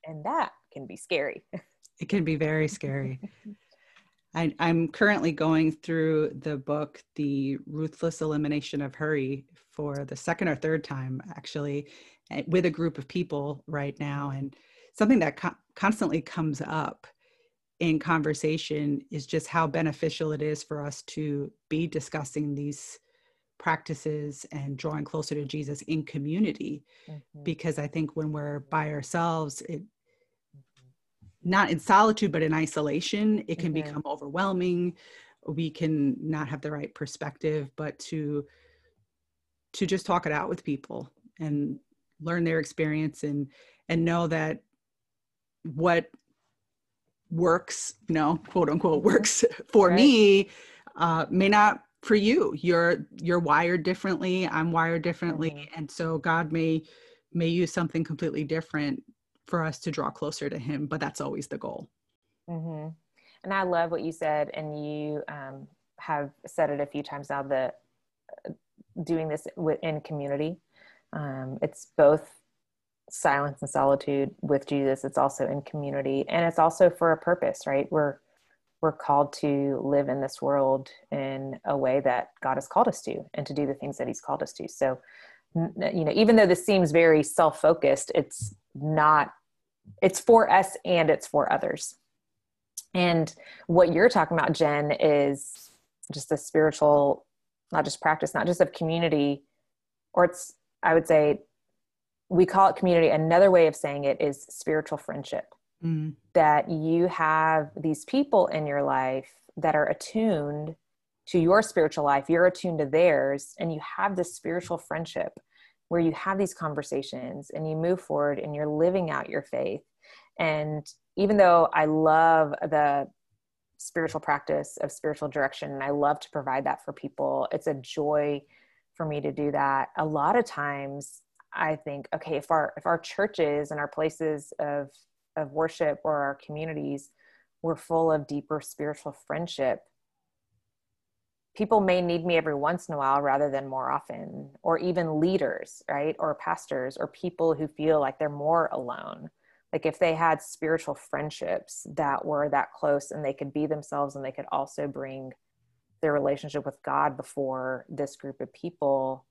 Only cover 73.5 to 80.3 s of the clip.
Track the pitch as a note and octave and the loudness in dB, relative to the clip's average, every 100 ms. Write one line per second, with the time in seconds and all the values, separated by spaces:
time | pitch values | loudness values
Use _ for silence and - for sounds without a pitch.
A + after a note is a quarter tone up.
73.5 | C#3+ D3 C#3+ C3+ C#3 - C#3 C#3 - D3 | -6 -6 0 2 2 0 -2 -2 -6 -2
74.5 | C#3 C#3 C#3+ C3+ C3+ C3+ C3+ C3+ - C#3 | -2 0 -2 0 -2 -2 0 0 0 -4
75.5 | C#3+ C3+ D3+ C#3+ C#3 C3+ C3+ - E3+ E3+ | -4 -6 -8 -6 -4 -2 -2 0 0 2
76.5 | E3+ D#3+ E3 F3+ E3+ E3+ D#3+ - F3+ - | 4 2 6 4 6 2 2 2 0 0
77.5 | - - C#3 - D#3 D3 C#3 _ _ _ | -2 -2 -2 0 0 0 -2 _ _ _
78.5 | _ _ _ D#3+ D3 - C#3+ C#3+ - D3+ | _ _ _ -2 -2 2 2 2 0 -2
79.5 | C#3 C#3 C3+ C#3 C#3+ C#3 C#3 C3+ | 0 0 -2 0 0 0 -2 -4